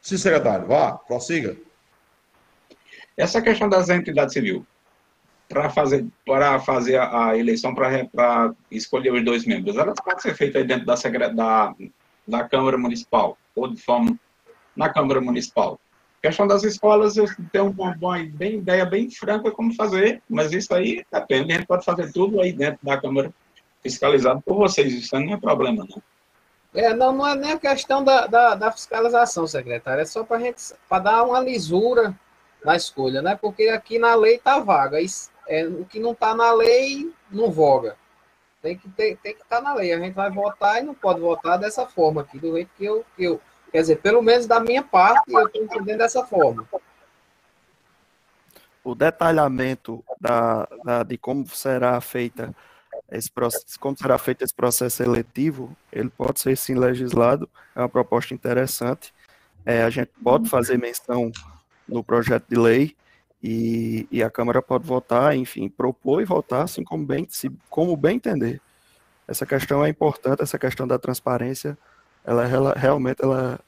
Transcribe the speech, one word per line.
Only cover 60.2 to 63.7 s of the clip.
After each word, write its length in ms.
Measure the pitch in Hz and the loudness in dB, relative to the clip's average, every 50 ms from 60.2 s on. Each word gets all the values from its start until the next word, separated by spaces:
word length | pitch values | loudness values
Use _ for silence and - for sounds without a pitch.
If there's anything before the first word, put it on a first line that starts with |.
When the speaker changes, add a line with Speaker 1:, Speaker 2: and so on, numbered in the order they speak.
| 113 | 2
Speaker 4:
pode 260 | 120 123 151 226 220 | 2 2 2 2 0
fazer 280 | - 131 120 117 127 123 | 0 0 0 0 -2 -2
menção 540 | 120 117 120 - _ - 120 123 120 117 113 - - - - _ _ _ _ _ _ - | -2 -6 -10 -10 _ -6 -4 -4 -4 -4 -8 -14 -20 -20 -20 _ _ _ _ _ _ -8
no 160 | 113 117 110 | -8 -8 -4
projeto 420 | - 113 120 117 - 123 110 - _ | 0 0 0 2 2 0 -2 -2 _
de 80 | 120 | 2
lei 400 | 120 117 117 113 131 143 156 - _ _ _ _ _ _ _ _ _ | 4 6 6 6 4 2 0 -2 _ _ _ _ _ _ _ _ _
e, 640 | - 113 113 113 117 113 | -8 -6 -4 -4 -2 -2